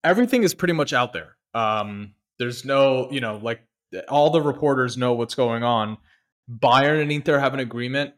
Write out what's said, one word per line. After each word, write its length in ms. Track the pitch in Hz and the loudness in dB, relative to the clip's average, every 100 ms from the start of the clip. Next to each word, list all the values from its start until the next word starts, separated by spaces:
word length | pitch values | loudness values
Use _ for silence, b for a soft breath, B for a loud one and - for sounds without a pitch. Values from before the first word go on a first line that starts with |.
everything 400 | 160 190 247 247 | 2 2 2 2
is 100 | 190 | 2
pretty 200 | - 175 | 0 -2
much 180 | 165 139 | 0 0
out 220 | 131 123 | 0 -2
there. 220 | 85 78 _ _ | -4 -14 _ _
Um, 640 | 117 110 107 104 101 104 _ _ _ | -2 0 -2 -4 -10 -14 _ _ _
there's 260 | 120 120 131 | -6 -6 -2
no, 440 | 139 135 131 123 | 2 4 2 -2
you 100 | 139 | -4
know, 160 | 117 107 | -6 -6
like, 240 | 113 117 _ _ _ 90 - | -6 -8 _ _ _ -14 -2
all 220 | 143 151 | 2 4
the 120 | 160 | 4
reporters 560 | 147 139 147 131 127 120 | 0 0 0 0 -2 -2
know 160 | 123 | -2
what's 220 | 120 113 - | 0 -2 0
going 280 | 120 117 | 0 0
on. 340 | 120 117 107 110 _ _ _ _ - | 0 0 -2 -8 _ _ _ _ -18
Bayern 520 | 117 127 127 143 151 | 0 4 4 4 0
and 100 | 147 | 0
Inter 280 | 147 165 143 | -2 0 0
have 140 | 135 | 0
an 60 | 135 | -2
agreement 540 | 120 120 123 135 143 | -6 -6 -4 -4 -6